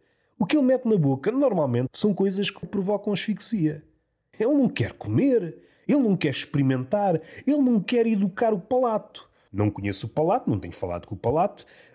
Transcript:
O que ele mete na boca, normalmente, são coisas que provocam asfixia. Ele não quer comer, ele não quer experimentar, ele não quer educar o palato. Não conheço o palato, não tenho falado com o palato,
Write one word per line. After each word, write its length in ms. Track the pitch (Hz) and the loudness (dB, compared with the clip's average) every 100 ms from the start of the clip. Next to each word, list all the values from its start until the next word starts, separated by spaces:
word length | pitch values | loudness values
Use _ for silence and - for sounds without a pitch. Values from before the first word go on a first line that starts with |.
| _ _ _ - | _ _ _ -6
O 80 | - | 0
que 100 | 302 | 2
ele 100 | 254 | 2
mete 200 | 262 233 | 2 2
na 120 | 214 | 2
boca, 340 | 139 135 208 | 2 0 -2
normalmente, 580 | 254 277 185 139 120 131 | 0 2 2 2 0 0
são 200 | - 214 | 0 2
coisas 380 | 190 196 190 196 | 2 0 0 -4
que 160 | - 170 | -6 -8
provocam 460 | 202 190 208 208 | -4 -2 -2 -2
asfixia. 720 | 202 - 202 - 214 151 151 - _ _ _ _ - | -4 -4 -6 -4 -2 -2 -4 -12 _ _ _ _ -4
Ele 140 | 226 | 0
não 160 | 294 233 | 2 2
quer 240 | - 101 | 0 -4
comer, 640 | - 101 120 277 240 170 - - _ - | -6 -2 0 2 2 -2 -10 -20 _ 0
ele 140 | 285 | 2
não 140 | 233 190 | 2 2
quer 140 | 151 | 0
experimentar, 880 | 127 - 143 131 131 127 202 202 160 - - - | -2 -2 0 2 0 -2 0 0 0 -4 -6 0
ele 140 | 294 | 2
não 180 | 254 226 | 2 2
quer 260 | - 240 226 | 0 0 2
educar 480 | 214 196 185 226 | 0 -2 0 0
o 60 | 214 | 0
palato. 680 | - 254 247 214 - - - _ _ | -2 0 0 -2 -6 -16 -20 _ _
Não 200 | 98 104 | -2 -2
conheço 360 | 101 101 101 117 | -2 -4 -2 -2
o 20 | |
palato, 400 | - 165 240 226 | -2 0 0 0
não 100 | 104 | -4
tenho 140 | 87 | -4
falado 340 | - 92 87 - | -8 -8 -8 -8
com 80 | 95 | -6
o 20 | |
palato, 480 | 117 151 151 - - - - | -2 0 -2 -4 -20 -20 -20